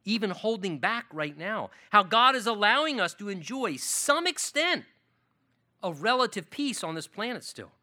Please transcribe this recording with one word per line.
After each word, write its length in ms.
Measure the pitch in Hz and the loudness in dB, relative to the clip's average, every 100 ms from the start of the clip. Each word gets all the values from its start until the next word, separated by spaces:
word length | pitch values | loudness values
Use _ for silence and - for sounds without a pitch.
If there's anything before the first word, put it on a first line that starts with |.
| - | -4
even 240 | 220 208 | -2 -2
holding 480 | 180 214 226 190 151 | -2 -2 -2 -2 -2
back 280 | 180 233 - | -2 -2 -6
right 240 | 156 151 147 | -6 -6 -6
now. 360 | 175 214 107 - - | -6 -6 -8 -12 2
How 140 | 208 | 4
God 320 | 190 220 247 262 | 4 6 6 4
is 100 | 220 | 0
allowing 540 | 214 208 254 311 262 | 2 4 4 2 0
us 160 | 175 - | -2 -2
to 140 | 202 | -8
enjoy 480 | 196 151 262 233 139 | -8 -8 -4 -4 -4
some 500 | - - - 294 349 | -4 0 2 2 2
extent 580 | - - 285 330 330 - _ _ _ _ _ _ _ _ _ | -2 -4 0 0 0 -4 _ _ _ _ _ _ _ _ _
of 220 | 190 151 | -8 -2
relative 480 | 196 254 247 202 170 | 0 2 2 0 -8
peace 320 | - 285 226 | -4 -4 -2
on 100 | 170 | -4
this 140 | 160 - | -6 -8
planet 360 | - 226 233 | -8 -6 -6
still. 280 | - - 95 _ | -10 -14 -16 _